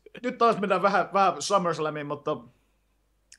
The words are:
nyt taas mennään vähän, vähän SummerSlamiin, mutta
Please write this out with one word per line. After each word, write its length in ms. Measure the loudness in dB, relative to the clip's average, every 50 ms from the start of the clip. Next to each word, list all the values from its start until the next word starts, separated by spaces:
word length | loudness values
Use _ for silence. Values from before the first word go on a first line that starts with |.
| -18 -20 -14 -10 -8
nyt 140 | -6 -2 2
taas 220 | 2 2 2 2
mennään 220 | 0 0 0 2
vähän, 280 | 2 2 2 2 0 0 2
vähän 280 | 2 2 2 2 0
SummerSlamiin, 680 | -2 0 0 0 2 0 -2 -2 -4 -6 -6 -6 -8 -8
mutta 300 | -8 -6 -4 -4 -4 -4 -6 -14 _ _ _ _ _ _ _ _ _ _ _ _ _ _ _ _ -10